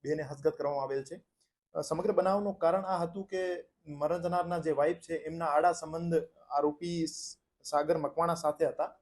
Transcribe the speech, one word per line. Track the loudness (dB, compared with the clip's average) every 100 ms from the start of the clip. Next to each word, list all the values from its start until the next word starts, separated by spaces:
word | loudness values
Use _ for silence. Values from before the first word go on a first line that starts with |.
બેને | -2 -4
હસ્તગત | -4 0 0 2
કરવામાં | -2 -2
આવેલ | -2 -2
છે. | -4 -14 _ _ _ _ _
અ, | -6
સમગ્ર | -2 0 2
બનાવનું | 2 4 2 0 2
કારણ | 2 2 0
આ | -2
હતું | -2 -6 -6
કે | -4 -4 -6 -10 _ -16
મરણ | -4 -2 0
જનારના | 0 0 0 -2
જે | 0
વાઇફ | 2 2 0
છે, | -6 -6
એમના | -6 -4 2
આડા | 4 4
સંબંધ | 2 -6 -4 0 0 0 _ -4
આરોપી | 2 2 0 -4 -2 -4
સ-, | -6 -14 -16 _ _
સાગર | -2 0 2 2
મકવાણા | 0 0 2
સાથે | 2 0 2 0
હતા | 0 -4 -4